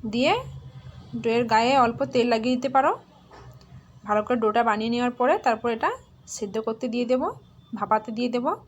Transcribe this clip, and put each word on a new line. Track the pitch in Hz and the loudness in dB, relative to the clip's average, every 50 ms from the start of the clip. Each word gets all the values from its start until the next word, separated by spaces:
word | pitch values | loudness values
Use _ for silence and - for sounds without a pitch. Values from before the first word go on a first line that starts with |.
| - 220 | -10 -4
দিয়ে | 208 240 254 311 403 494 539 - - - - - - - - - - - - - - 233 | -2 0 2 2 2 0 -2 -8 -14 -14 -16 -16 -20 -18 -18 -18 -18 -18 -16 -12 -10 -4
ডোয়ের | 226 226 226 240 240 226 | -2 0 2 2 2 2
গায়ে | 226 220 226 247 277 269 247 | 2 4 4 4 6 4 4
অল্প | 233 233 - 277 262 - | 4 2 -2 -6 0 2
তেল | 247 233 247 226 | 2 2 4 2
লাগিয়ে | 226 220 247 254 | 2 2 0 0
দিতে | 254 254 269 269 | 0 -2 2 2
পারো। | 269 269 311 453 508 - _ - - - - - - - - - - - - - - - - - - - | 4 4 4 0 -2 -8 _ -20 -20 -20 -20 -20 -20 -20 -20 -20 -20 -20 -20 -20 -20 -20 -20 -20 -18 -4
ভালো | - 208 214 214 | 0 0 0 2
করে | - 254 233 220 | 0 -2 2 2
ডোটা | 214 208 240 233 226 | 2 2 2 2 2
বানিয়ে | 208 214 220 233 233 | 0 0 0 -2 0
নেওয়ার | 240 247 247 247 - | 0 0 -2 0 0
পরে | 247 262 339 427 - | 2 2 2 2 2
তারপর | 254 226 226 - 240 226 | 0 0 0 -2 -2 -2
এটা | 226 - 349 494 523 - _ - - - - - | 0 -2 -2 -2 -4 -12 _ -20 -20 -18 -16 -10
সেদ্ধ | - 226 202 185 220 220 | -10 -10 -6 -6 -4 -4
করতে | 226 220 226 - 240 220 | -4 -6 -4 -6 -4 -2
দিয়ে | 247 247 226 | -2 0 0
দেব, | 254 254 294 415 494 - - - - - - _ - | 0 0 0 -4 -6 -8 -20 -20 -20 -20 -16 _ -6
ভাপাতে | 208 208 196 214 220 214 247 220 | -6 0 0 0 0 0 -4 -6
দিয়ে | 226 247 247 233 | -4 -4 -2 -2
দেব। | 240 240 302 392 - - | -2 -2 -2 -4 -4 -10